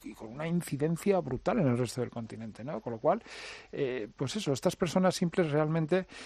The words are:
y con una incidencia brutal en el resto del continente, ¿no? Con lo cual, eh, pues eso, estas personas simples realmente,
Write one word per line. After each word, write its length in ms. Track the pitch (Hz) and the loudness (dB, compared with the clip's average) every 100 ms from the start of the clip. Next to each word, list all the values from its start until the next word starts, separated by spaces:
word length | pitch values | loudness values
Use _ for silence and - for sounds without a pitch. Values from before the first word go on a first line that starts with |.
y 100 | - | -16
con 140 | 107 110 | -14 -12
una 120 | 127 165 | -6 -2
incidencia 720 | 175 - 143 156 170 196 185 | 0 0 0 2 2 2 2
brutal 380 | 147 127 180 226 | 2 -2 2 4
en 80 | 139 | 4
el 80 | 120 | 4
resto 240 | 120 - | 2 -2
del 80 | 113 | -4
continente, 520 | 117 110 110 110 98 127 | -6 -10 -10 -10 -10 -8
¿no? 160 | 185 | -8
Con 100 | 123 | -6
lo 80 | 113 | 0
cual, 240 | 147 214 - - - - - | 2 2 -2 -14 -14 -16 -8
eh, 380 | - 135 127 107 | -2 -2 -2 -6
pues 220 | - 135 214 | -4 -4 -2
eso, 160 | 156 | -2
estas 240 | 131 180 - | 0 0 0
personas 400 | 175 190 185 - | 0 4 4 2
simples 340 | 175 - 160 | 0 2 2
realmente, 580 | 147 156 165 156 185 185 - | 2 2 0 2 2 0 -10